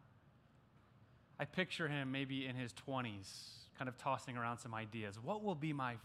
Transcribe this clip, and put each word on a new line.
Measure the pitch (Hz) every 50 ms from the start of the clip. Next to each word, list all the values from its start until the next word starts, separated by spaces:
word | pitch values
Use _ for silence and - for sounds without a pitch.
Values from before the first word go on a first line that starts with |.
| - - - - - - - - - - - - - - - - - - - - - - - - - - - -
I | 147
picture | 143 - 185 185 - - - 170
him | 147 147 143 135 131
maybe | 131 135 139 131 135 135 131
in | 131 123
his | 131 127 117 -
twenties, | - - - 135 127 123 117 104 98 95 - - - - - - - - - -
kind | - 139 127
of | 123
tossing | - - 143 131 123 - 139 120
around | 123 117 117 120 117
some | - 120 110
ideas. | 110 110 107 113 113 107 101 98 110
"What | 117 151 208 214 214
will | 208 180
be | 143 151 160 147
my, | 139 131 123 120 110